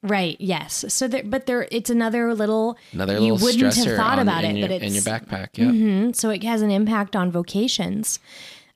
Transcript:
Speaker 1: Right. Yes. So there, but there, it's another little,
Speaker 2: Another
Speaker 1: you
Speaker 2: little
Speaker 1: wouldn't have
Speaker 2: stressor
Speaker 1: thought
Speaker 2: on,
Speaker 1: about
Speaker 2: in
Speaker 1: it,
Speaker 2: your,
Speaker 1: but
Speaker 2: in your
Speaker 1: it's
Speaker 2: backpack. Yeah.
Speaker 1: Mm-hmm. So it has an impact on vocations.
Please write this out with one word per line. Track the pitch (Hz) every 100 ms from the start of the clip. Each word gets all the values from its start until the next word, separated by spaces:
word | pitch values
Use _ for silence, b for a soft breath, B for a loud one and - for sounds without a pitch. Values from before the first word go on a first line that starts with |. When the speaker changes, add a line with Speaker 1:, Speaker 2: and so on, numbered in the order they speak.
Speaker 1:
Right. | 196 202 175 -
Yes. | 185 165 165 - -
So | - 254
there, | 262
but | 208 262 262
there, | 247 -
it's | 233 -
another | 233 226 233 233 220
little, | 214 220 226 233 B
Speaker 2:
Another | - 95
Speaker 1:
you | 104 -
Speaker 2:
little | 208
Speaker 1:
wouldn't | 240 233
have | 262
Speaker 2:
stressor | 233 240 -
Speaker 1:
thought | 220 269
Speaker 2:
on, | 208
Speaker 1:
about | 170
Speaker 2:
in | 160 -
Speaker 1:
it, |
Speaker 2:
your, | 190
Speaker 1:
but | 185
Speaker 2:
in | 202
your | 202
Speaker 1:
it's | 143
Speaker 2:
backpack. | 113 - 95 95 -
Yeah. | 247
Speaker 1:
Mm-hmm. | 226 214 190 240
So | 233 220
it | 190
has | 220 226
an | 208
impact | 196 214 220 196 208
on | 180
vocations. | 175 175 196 233 - 175 202 214 - B B B B B